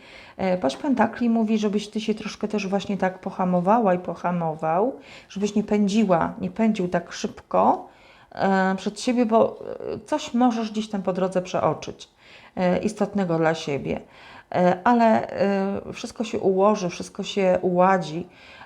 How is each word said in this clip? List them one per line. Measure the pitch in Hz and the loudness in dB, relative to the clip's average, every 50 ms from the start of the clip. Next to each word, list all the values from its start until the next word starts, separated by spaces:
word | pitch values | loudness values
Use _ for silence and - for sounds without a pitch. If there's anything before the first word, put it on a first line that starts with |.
| - - - - - - - | -20 -20 -20 -20 -20 -14 -8
E, | - 190 185 180 180 | -4 -2 -2 0 0
paź | 190 269 - | -2 -4 -4
pentakli | - - 294 254 - 214 220 - - 240 233 | -2 -2 0 2 2 2 0 0 -2 0 0
mówi, | 226 233 220 214 226 214 | 2 2 2 2 0 0
żebyś | 214 208 196 208 214 - | 0 0 0 -2 -4 -4
ty | - 220 | -8 -6
się | 214 220 214 | -2 -4 -4
troszkę | 214 - 208 - - 214 208 | -4 -6 -10 -8 -6 -6 -4
też | - 208 196 185 | -4 -4 -2 -2
właśnie | 202 196 - - 196 | -2 -2 -2 -2 -4
tak | 190 190 185 185 - | -2 -2 -2 -4 -4
pohamowała | - 190 - - 185 180 180 175 170 190 220 247 220 185 180 | -10 -8 -4 -2 0 2 2 2 4 4 4 4 4 2 2
i | 180 | 0
pohamował, | 180 175 165 - - 175 180 175 165 160 156 160 160 156 165 185 220 269 294 - - - - - - - | -2 -6 -8 -4 -4 -2 -2 -2 -2 -4 -4 -4 -2 0 0 2 0 0 -2 -6 -14 -20 -20 -20 -18 -12
żebyś | - 190 208 208 - | -6 -4 -2 0 0
nie | 214 208 | 0 0
pędziła, | - 214 208 208 190 196 226 220 190 175 165 170 180 - - | 2 2 2 2 2 4 4 4 4 4 2 2 -2 -4 -6
nie | 190 180 | -8 -6
pędził | - - 226 220 - - 180 180 | -2 0 2 2 2 2 0 0
tak | 180 175 - - | -2 -2 -4 -4
szybko, | - - - 208 - - - - - 185 202 240 349 370 - - - - - - - - - - | -12 -8 -8 -8 -10 -10 -8 -2 2 2 4 4 2 0 -2 -14 -20 -20 -20 -20 -20 -20 -20 -12
e, | - - - 196 190 190 190 190 190 | -6 -2 0 2 2 2 2 0 0
przed | 190 - 208 208 - | -2 -4 -6 -6 -4
siebie, | - 254 233 247 247 | -2 0 2 2 2
bo, | 214 226 226 - - - - - 52 - - - 64 - | 4 4 4 4 4 0 -6 -12 -12 -12 -10 -8 -8 -8
e, | - - | -8 -6
coś | - 302 294 - - - | -4 -4 -4 -4 -2 0
możesz | 233 254 247 220 226 226 208 | 2 2 2 2 0 -4 -4
gdzieś | 208 220 214 - | -4 -6 -6 -4
tam | - 190 | -4 -4
po | 180 196 | -2 -2
drodze | 180 185 185 180 185 180 | -2 0 -2 0 0 -2
przeoczyć, | 180 - - - - 160 147 - - - - - - - _ _ - - - - - - - | -4 -2 -2 0 0 0 0 -2 -6 -12 -14 -14 -16 -20 _ _ -20 -20 -20 -20 -20 -10 -4
e, | - 185 180 180 - | 0 0 2 2 2
istotnego | - 214 214 - 202 202 - 202 190 170 165 160 | 0 -2 -2 -2 -4 -2 -2 -2 0 0 0 2
dla | 160 160 165 | 2 2 0
siebie. | 165 - 151 139 135 - 156 - - - - - - - - - - - - - | 0 -4 -6 -6 -4 -4 -6 -6 -6 -8 -14 -20 -20 -20 -20 -20 -20 -12 -4 0
E, | 175 180 175 - - - | 2 4 2 2 2 2
ale, | 240 240 233 233 226 220 226 - - | 2 4 4 4 4 4 2 0 -2
e, | - - 196 196 202 196 196 196 202 - - - | -2 0 0 2 2 0 -2 -2 -4 -6 -8 -10
wszystko | 185 - - - - - 220 | -12 -12 -12 -10 -8 -8 -6
się | - - - | -4 -4 -2
ułoży, | - 190 185 190 196 214 214 196 180 175 | 0 2 2 4 4 4 4 2 -2 -6
wszystko | - - 180 - - - | -6 -6 -12 -12 -10 -10
się | 190 - - 202 190 185 180 - | -8 -4 -2 2 2 4 4 2
uładzi, | - 185 180 180 180 190 190 185 160 151 156 175 175 - - - - - - - - | 2 2 4 4 6 6 4 2 0 -4 -6 -8 -8 -10 -16 -20 -20 -20 -20 -20 -16